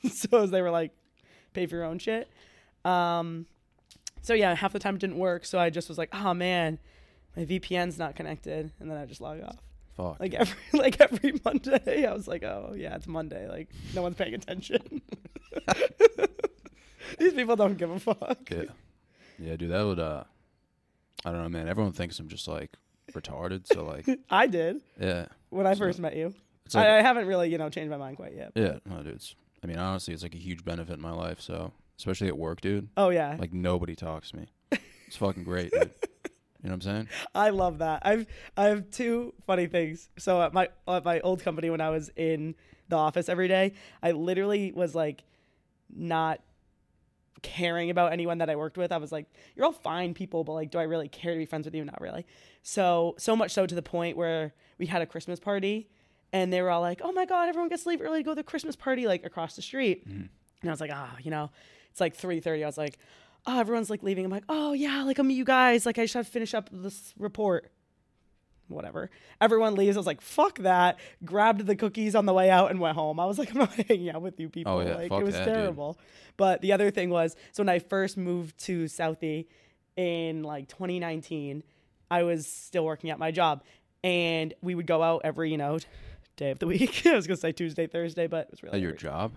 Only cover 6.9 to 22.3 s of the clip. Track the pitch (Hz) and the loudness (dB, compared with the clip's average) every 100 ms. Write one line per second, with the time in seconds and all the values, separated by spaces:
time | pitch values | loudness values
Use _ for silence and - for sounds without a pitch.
6.9 | - - _ _ - 160 180 - 180 175 | -20 -20 _ _ -8 -4 -4 -2 -2 -2
7.9 | 151 160 - 156 151 - 156 156 - 156 | -4 -6 -8 -10 -10 -8 -6 -8 -10 -10
8.9 | 151 139 139 143 156 - - - - - | -10 -10 -12 -12 -12 -14 -16 -20 -20 -16
9.9 | - 90 78 185 - 226 - - 294 262 | -8 -8 -4 -4 0 0 0 0 4 6
10.9 | - 587 233 - 311 - 285 262 269 - | 8 6 6 0 0 -2 -2 2 0 2
11.9 | - 254 196 196 175 - 98 - - - | 0 0 -2 -6 -8 -6 -8 -10 -10 -10
12.9 | - - 160 160 147 101 - 160 - - | -10 -8 -8 -8 -10 -10 -10 -12 -14 -8
13.9 | 180 175 175 185 117 - 185 - - - | -4 -4 -4 -4 -6 -8 -10 -2 -2 -2
14.9 | 285 - - - - - - - - - | -12 -12 -16 -16 -20 -12 -6 -2 2 0
15.9 | - 453 - - - - - - - - | 8 6 8 -2 -2 -8 -8 -20 -20 -20
16.9 | - - - 349 294 233 226 202 196 175 | -20 -14 2 4 4 2 4 2 2 -4
17.9 | 180 - 202 - 247 - 85 82 - _ | -2 -2 -2 -2 -6 -6 -6 -6 -12 _
18.9 | _ _ _ - - 82 80 85 90 104 | _ _ _ -20 -12 -8 -6 -2 0 0
19.9 | 87 80 76 - _ _ _ _ _ _ | 0 -2 -6 -10 _ _ _ _ _ _
20.9 | _ _ - 87 85 82 85 80 95 104 | _ _ -14 -8 -6 -6 -6 -4 -2 -2
21.9 | 85 87 - 80 | -2 -6 -8 -12